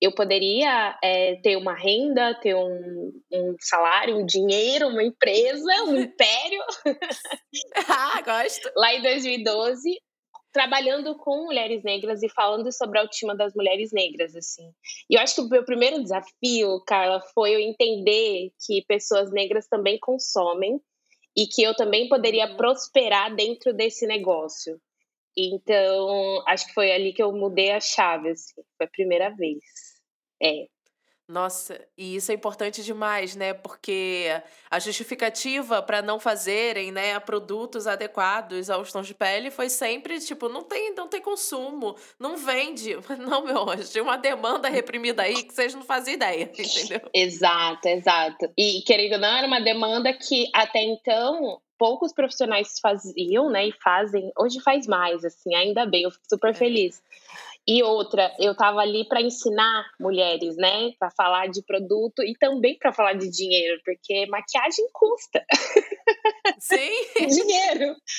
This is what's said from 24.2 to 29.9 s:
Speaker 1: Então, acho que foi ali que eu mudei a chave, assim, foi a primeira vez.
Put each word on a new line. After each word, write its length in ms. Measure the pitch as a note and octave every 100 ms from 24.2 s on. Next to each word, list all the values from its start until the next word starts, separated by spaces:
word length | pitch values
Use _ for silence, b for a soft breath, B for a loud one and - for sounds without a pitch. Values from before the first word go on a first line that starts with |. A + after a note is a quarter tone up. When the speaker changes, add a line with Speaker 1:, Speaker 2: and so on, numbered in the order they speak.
| F#3 E3 D#3 - E3 D#3+ _ _ _ _ _ -
Speaker 1:
Então, 1080 | F#3 F#3+ - G3+ F#3+ F#3+ G3 G3+ G3 F#3+ E3+
acho 200 | F#3 -
que 60 |
foi 180 | - G3
ali 220 | F#3 F#3+
que 80 | F#3
eu 80 | G#3
mudei 400 | G3+ G3 F#3 G3
a 80 | G#3
chave, 500 | - - F3+ E3 D#3+
assim, 300 | E3 - - - -
foi 80 | E3
a 20 |
primeira 380 | - F#3 F3 G3
vez. 340 | G#3 D#3+ D3 - - -